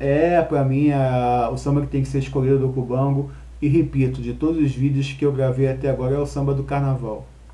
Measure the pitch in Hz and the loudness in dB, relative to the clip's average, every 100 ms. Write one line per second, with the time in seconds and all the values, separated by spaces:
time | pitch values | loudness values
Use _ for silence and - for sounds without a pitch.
0 | 139 147 170 175 160 147 135 135 147 139 | 0 2 4 4 2 2 2 2 2 2
1 | 131 127 123 123 117 127 143 143 139 139 | 2 2 2 2 0 -2 0 0 0 -2
2 | 131 139 131 143 131 135 131 131 113 127 | -2 -2 -2 0 2 2 2 -2 -2 0
3 | 139 139 139 - - - 147 165 143 135 | 0 0 -4 -10 -18 -4 2 2 2 0
4 | 127 131 117 120 156 165 143 123 139 135 | 0 -2 -8 -4 -2 0 0 0 0 0
5 | 139 - 143 131 131 127 135 131 143 - | -2 -2 -2 2 0 0 0 0 -2 -2
6 | 127 143 143 147 139 135 135 139 139 127 | 0 -2 -2 -2 -2 -2 -2 -2 -2 -2
7 | 113 107 - - - | -4 -10 -12 -20 -20